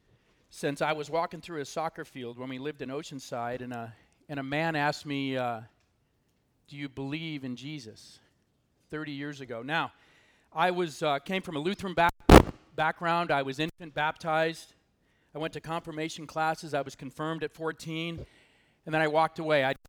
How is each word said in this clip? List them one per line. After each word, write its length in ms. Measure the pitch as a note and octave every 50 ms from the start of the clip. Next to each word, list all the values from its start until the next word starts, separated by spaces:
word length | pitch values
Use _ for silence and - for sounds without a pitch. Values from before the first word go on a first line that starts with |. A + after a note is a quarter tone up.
| _ _ _ _ _ _ _ _ _ _
since 320 | - - F3+ D3 C#3+ -
I 120 | D#3+ D3 D#3
was 140 | D3+ D3
walking 320 | D3 D#3 E3 F3 F3 F3+ D#3+
through 220 | - - F3 D3+
a 40 | C3+
soccer 380 | - - E3+ D#3 E3 - E3+ D3
field 360 | - - C#3 A#2+ A#2 A#2+ A#2+
when 100 | B2+ C3+
we 80 | C3
lived 240 | B2+ C3+ D3+ D3 C#3+
in 80 | C3+ B2+
Oceanside, 720 | C3+ D3+ D#3 - D3+ C3 - - C3+ A#2+ A#2 A#2+ B2 B2
and 100 | B2+ B2
a, 220 | B2 A#2 A2+ A2+ A2 - _ _ _ _ _
and 120 | - D3 C#3
a 40 | C3+
man 320 | C3+ C#3+ D3+ E3 E3 D#3+
asked 300 | D3 D3 D3+ C#3+ - -
me, 320 | D3 C#3+ C#3 C#3 C3+ C3
uh, 240 | B2+ B2 A#2+ A#2 A2 A2+ - _ _ _ _ _ _ _ _ _ _ _ _ _ _ _ _ _ _ _
"Do 100 | - C#3+
you 120 | C#3+ C#3+ C#3
believe 540 | B2 C3+ C3+ C#3 D3+ D#3+ E3 D#3+ D3+ C#3 C3+
in 120 | B2+ B2
Jesus?" 600 | A#2+ B2+ D3 D#3 C#3+ A2+ A2 G#2 - - - - - _ _ _ _ _ _ _ _ _ _ _ _ _ _
Thirty 220 | D#3 D3+ D#3 D3+
years 280 | C#3+ C#3 C#3+ D3 C#3+ C3+
ago. 220 | C3+ A#2 A#2+ A2+
Now, 300 | A#2+ C#3 D#3+ E3 C#3 A#2+ - _ _ - - _ _ _ _ _ _ _
I 200 | - D#3 E3+ F#3
was, 320 | F3+ F3+ F3+ D#3 C3+ - E3
uh, 160 | D3+ C#3 C#3+
came 240 | - - F#3+ F#3+ -
from 120 | F3+ D#3+
a 40 | C#3+
Lutheran 340 | D3+ F#3 G3+ - F#3+ F#3+ E3
back-, 220 | E3 E3+ F3 - - - - - - - - - - - - -
background. 540 | D#3 D#3 D#3+ - - E3+ E3 E3+ E3+ F3 D#3
I 140 | D3 C#3 C#3
was 160 | C3+ B2+ C#3+
infant 340 | D#3 E3+ - - F3+ D#3 C3+
baptized. 800 | D3 D3+ D#3 D#3+ - - E3 D#3 D#3+ D#3+ E3 D#3+ - - - - _ _ _ _ _ _ _ _ _ _ _ -
I 20 |
went 160 | D3 D#3 D#3+ -
to 80 | D3
confirmation 640 | - D#3 E3 E3+ - E3 D#3 D#3 D#3 D#3+ - E3+ D#3
classes. 480 | - - D#3 D#3 D#3+ D#3+ - E3+ D3+ C#3+
I 80 | C#3
was 140 | C3+ C3+ -
confirmed 480 | - C#3+ B2+ - - D#3 D#3+ E3 D#3 D#3
at 100 | D3 -
fourteen, 720 | - D#3+ D#3 D#3 - - E3 D#3+ D#3+ E3 E3+ E3 D3+ D3 - - - - _ _ _ _ _ _ _ _
and 80 | D#3 D#3
then 60 | D#3 D#3+
I 60 | D3+
walked 280 | D3 D#3+ D#3+ D#3 -
away. 260 | - D#3+ D#3 D3+ C#3+ C3
I 120 | C3 C3+ - -